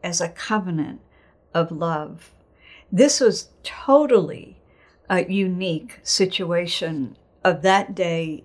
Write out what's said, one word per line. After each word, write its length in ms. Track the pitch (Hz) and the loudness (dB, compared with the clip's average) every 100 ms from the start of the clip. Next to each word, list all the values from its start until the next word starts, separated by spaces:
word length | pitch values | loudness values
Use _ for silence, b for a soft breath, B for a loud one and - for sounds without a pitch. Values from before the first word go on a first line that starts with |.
as 180 | 180 170 | -6 -4
a 80 | 170 | -4
covenant 720 | - - 214 185 160 139 - _ b b b _ | -8 -4 -2 -2 -4 -4 -8 _ b b b _
of 180 | 170 165 | -2 -2
love. 600 | 156 165 156 151 165 - _ _ b b b b | -2 -4 -4 -6 -14 -20 _ _ b b b b
This 300 | 190 285 - | 4 4 6
was 300 | 233 - - _ | 2 2 -8 _
totally 960 | - - - 277 294 233 156 - - - _ b b b _ | -16 -12 4 4 6 4 2 -8 -18 -20 _ b b b _
a 160 | 185 180 | -2 0
unique 680 | 196 190 180 185 160 - - | 0 0 -2 -4 -6 -8 -16
situation 1120 | - - 185 - 170 175 170 - 165 156 123 - _ _ | -6 0 0 0 -2 -2 -2 -4 -4 -6 -8 -10 _ _
of 180 | 180 156 | 0 2
that 320 | 190 196 196 | 4 2 0
day 500 | 196 170 165 160 151 | -4 -2 -2 -4 -8